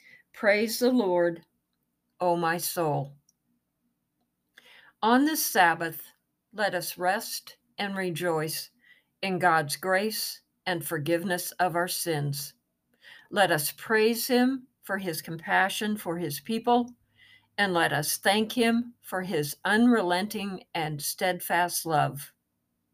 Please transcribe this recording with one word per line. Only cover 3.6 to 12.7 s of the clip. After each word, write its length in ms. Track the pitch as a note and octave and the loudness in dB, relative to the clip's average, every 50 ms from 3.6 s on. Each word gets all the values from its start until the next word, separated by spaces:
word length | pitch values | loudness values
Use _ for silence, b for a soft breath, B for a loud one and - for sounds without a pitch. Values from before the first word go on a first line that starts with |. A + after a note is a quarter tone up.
| _ _ _ _ _ _ _ _ _ _ _ _ _ _ _ _ _ _ _ B B B B B B B B B | _ _ _ _ _ _ _ _ _ _ _ _ _ _ _ _ _ _ _ B B B B B B B B B
On 220 | - A3 A#3+ C4 C#4+ | 2 4 4 6 4
this 200 | D#4 D#4+ - - | 2 0 0 -2
Sabbath, 560 | - - G#3+ F3+ E3+ D#3+ D3 E3 E3 D#3 - - - _ _ _ _ _ _ _ _ | 0 4 4 4 4 4 0 -4 -8 -8 -10 -16 -18 _ _ _ _ _ _ _ _
let 220 | - G3 G#3+ F#3+ F3+ | -6 -4 -2 -2 -2
us 220 | F3 E3 - - | -4 -6 -6 -8
rest 600 | E3+ F3+ F3+ F#3+ A3+ A#3 - - - - - - _ _ _ _ - | -4 -2 0 0 -2 -4 -8 -10 -12 -12 -14 -20 _ _ _ _ -8
and 180 | G3+ G3 G3 | -6 -6 -4
rejoice 760 | F#3+ F#3 F3+ E3+ D3+ F3 F3 D#3+ D#3 D#3 D#3+ D#3 - - - _ b b b b b b b b - | -4 -4 -4 -4 -2 -2 -2 0 -2 -2 -4 -6 -8 -10 -14 _ b b b b b b b b -8
in 180 | - G3 F#3 E3+ | -6 -4 -2 2
God's 340 | F3 F3+ E3 D#3+ D3+ C#3+ - | 2 4 4 2 0 -2 -6
grace 680 | - - F#3 F#3 F#3+ G#3 A3 G#3+ - - - - - _ _ _ _ - | -6 -2 0 0 0 0 -2 -4 -4 -6 -8 -10 -14 _ _ _ _ -6
and 180 | F#3 F3+ E3 D3 | -4 -4 -4 -4
forgiveness 680 | - E3+ D#3 C#3+ E3 E3+ E3+ F3 F3+ F3+ F3 F3+ - - - | -4 -4 -4 0 0 0 0 0 -2 -4 -4 -4 -6 -2 0
of 160 | F3+ F3+ D#3+ | 0 0 2
our 140 | E3+ F3 F3+ | 0 -2 -2
sins. 640 | - - - E3+ D#3+ D3 C#3+ C#3+ C#3 C#3+ - - - _ _ _ | -2 -4 -4 -2 -2 -2 -2 -2 -4 -6 -8 -12 -14 _ _ _